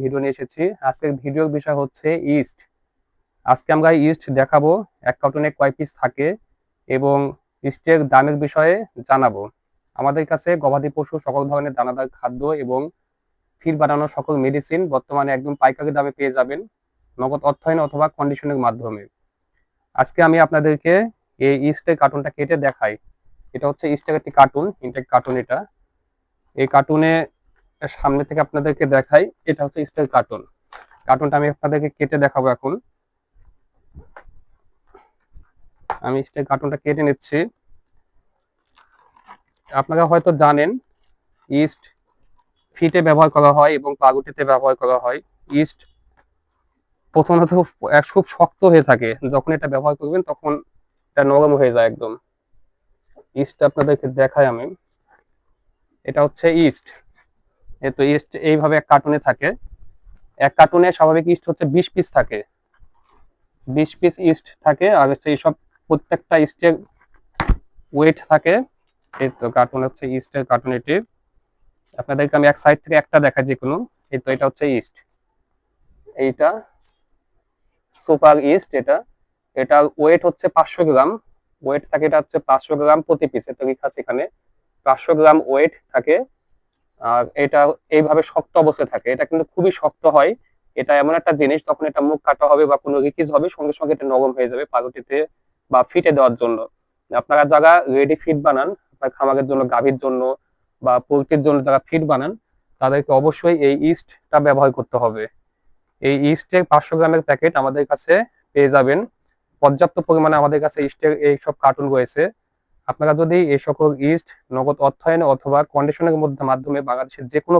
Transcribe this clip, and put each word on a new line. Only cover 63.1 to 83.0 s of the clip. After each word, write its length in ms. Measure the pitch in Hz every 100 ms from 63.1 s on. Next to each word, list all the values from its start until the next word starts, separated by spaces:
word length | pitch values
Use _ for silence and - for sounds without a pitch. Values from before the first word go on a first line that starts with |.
| _ _ _ _ _ -
বিশ 240 | 135 156 -
পিস 140 | 175 - 175
ইস্ট 160 | 160 - _
থাকে। 220 | 151 147 190 185
আর 80 | 139 139
সেই 140 | 151 143
সব 120 | 160 147 _ _ -
প্রত্যেকটা 480 | 151 - 165 _ 160
ইস্টের 300 | 151 - 170 160 - _ _ _ _ - - - - - _ 143
ওয়েট 220 | 156 156 -
থাকে। 240 | 156 165 208 262 _ _ _ _
এই 140 | - 135 -
তো 80 | 117 127
কার্টুন 240 | 123 131 131
হচ্ছে 180 | - 135 131
ইস্টের 280 | - 143 131
কার্টুন 220 | 123 127 123
এটি। 160 | 131 175 233 _ _ _ _ _ _ _ _ -
আপনাদেরকে 340 | - 139 143 147
আমি 80 | 143
এক 100 | 143
সাইড 160 | 147 151
থেকে 120 | - 156
একটা 160 | - 156
দেখাই 200 | 143 - 131
যে 40 | 127
কোনো। 160 | 131 165 240 _ _
এই 60 | 131
তো 60 | 131
এটা 100 | 131 135
হচ্ছে 160 | - 147 120
ইস্ট, 160 | - _ _ _ _ _ _ _ _ _ _ _ - -
এইটা 240 | 135 127 156 214 - _ _ _ _ _ _ _ _ _ _ _ _ _
সুপার 340 | - 151 151 151 143
ইস্ট। 180 | 185 - 139
এটা, 160 | - 143 - _ _ _ _ -
এটার 280 | 127 147 147 -
ওয়েট 200 | 151 165 175
হচ্ছে 180 | - 185 -
পাঁচশো 260 | 156 - 160
গ্রাম, 220 | 165 170 220 - _ _ _
ওয়েট 180 | 135 143 -
থাকে 140 | 151 156
এটা 100 | 151
হচ্ছে 180 | 151 156 -
পাঁচশো 260 | 135 - 147
গ্রাম 180 | 147 156